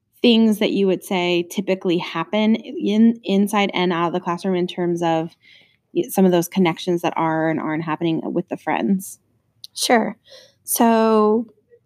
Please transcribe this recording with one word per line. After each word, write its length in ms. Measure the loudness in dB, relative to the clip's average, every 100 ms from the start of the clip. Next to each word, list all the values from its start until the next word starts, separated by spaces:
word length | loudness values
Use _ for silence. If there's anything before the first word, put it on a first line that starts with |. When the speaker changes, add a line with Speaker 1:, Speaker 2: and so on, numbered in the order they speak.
| _ _
Speaker 1:
things 360 | 4 6 4 2
that 140 | 0
you 140 | 2 0
would 160 | 0
say 440 | -2 -2 0 0 -2
typically 460 | -6 -4 -2 0 -2
happen 580 | -4 -8 -4 0 0
in, 640 | 0 -4 -6 -2 4 4 4
inside 460 | 0 0 2 2 0
and 180 | 0 -2
out 180 | 0 -2
of 40 |
the 80 | -2
classroom 340 | -4 -4 -2
in 120 | -2 -2
terms 360 | -2 -4 0
of 320 | 0 0 -4 _ _ -20 _ _ _
y-, 100 | -6 -2
some 160 | 2 4
of 40 |
those 160 | 4 0
connections 540 | 0 0 0 -4 -2
that 140 | -2 -2
are 320 | -2 0 -2
and 100 | -2
aren't 240 | -4 -6
happening 380 | -6 -4 -2 -2 -4
with 160 | -6 -6
the 80 | -10
friends? 600 | -6 -4 0 -2 -4 -18 _ _ _ _ -18
Speaker 2:
Sure. 460 | -8 0 0 0 -8 _ -20 -20 _
So 840 | -8 0 2 4 4 4 4 0 -4 _ _ _